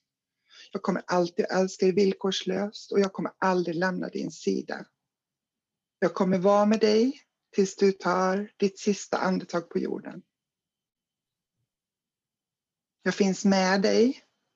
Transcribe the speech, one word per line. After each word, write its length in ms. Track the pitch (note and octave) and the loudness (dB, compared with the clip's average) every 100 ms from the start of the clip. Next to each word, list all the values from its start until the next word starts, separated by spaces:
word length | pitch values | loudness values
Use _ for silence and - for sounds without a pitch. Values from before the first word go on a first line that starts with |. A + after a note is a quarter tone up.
| _ _ _ _ _ - - | _ _ _ _ _ -20 -12
Jag 100 | G3+ | -6
kommer 200 | - F#3 - | -4 -4 0
alltid 400 | F3+ F3 - G3+ | 0 0 -2 -2
älska 360 | F#3 F#3+ - F#3+ | 0 -2 2 2
dig 80 | |
villkorslöst 1000 | F#3 G3 F#3+ G3 - F#3 F#3 G#3 - - | 4 2 0 -4 -4 -4 -4 -4 -8 -4
och 80 | G3+ | 0
jag 120 | G3 | 0
kommer 200 | - E3+ - | -2 -8 -4
aldrig 380 | F#3+ F3+ F3 D#3+ | 0 0 -2 -2
lämna 320 | F#3 F3+ - | -2 -4 -8
din 220 | - - | -8 -10
sida. 560 | D#3+ G3 F#3+ - - - _ _ _ _ _ _ _ _ _ _ - | -6 -4 -4 -6 -12 -14 _ _ _ _ _ _ _ _ _ _ -4
Jag 160 | F3 | -4
kommer 240 | E3+ F#3 F#3+ | 0 0 2
vara 280 | G3 G3+ G#3 | 4 4 4
med 140 | G#3+ | 2
dig 420 | G#3+ G#3+ B3+ - _ _ _ | 2 2 2 -2 _ _ _
tills 220 | - G3 - | 0 0 2
du 160 | G3 | 0
tar 600 | F#3+ F3 F3+ F#3 G3 G#3 - | 2 -2 0 0 -2 -6 -4
ditt 220 | G3+ - | -4 -2
sista 400 | G#3+ G3 - - | -4 -4 -4 -4
andetag 520 | F#3 F#3 E3+ F3 E3+ | -2 -2 -4 -8 -4
på 80 | - | -6
jorden. 440 | - - - - _ _ _ _ _ _ _ _ _ _ _ _ _ _ _ _ _ _ _ _ _ _ _ _ _ _ _ _ | -6 -8 -12 -16 _ _ _ _ _ _ _ _ _ _ _ _ _ _ _ _ _ _ _ _ _ _ _ _ _ _ _ _
Jag 120 | F#3+ | -4
finns 300 | - G3 F#3 | 0 0 2
med 380 | G3+ F#3+ F#3 G3 | 2 2 2 2
dig 420 | G#3 G3+ B3 - _ _ _ | 2 4 2 0 _ _ _